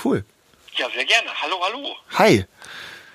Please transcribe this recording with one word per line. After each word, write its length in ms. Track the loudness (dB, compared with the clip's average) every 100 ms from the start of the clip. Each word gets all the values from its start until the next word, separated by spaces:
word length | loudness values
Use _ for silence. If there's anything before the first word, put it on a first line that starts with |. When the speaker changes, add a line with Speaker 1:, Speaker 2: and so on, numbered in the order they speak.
Speaker 1:
cool. 200 | 2 -2 -4 _ _ _ -12 -6
Speaker 2:
Ja, 100 | -6
sehr 100 | -4 0
gerne. 220 | 0 0 -8
Hallo, 140 | -6 -2
hallo. 340 | -4 -4 -12 -14 -6 4
Speaker 1:
Hi. 260 | 6 6 2 _ -20 -18 -18 -20 -20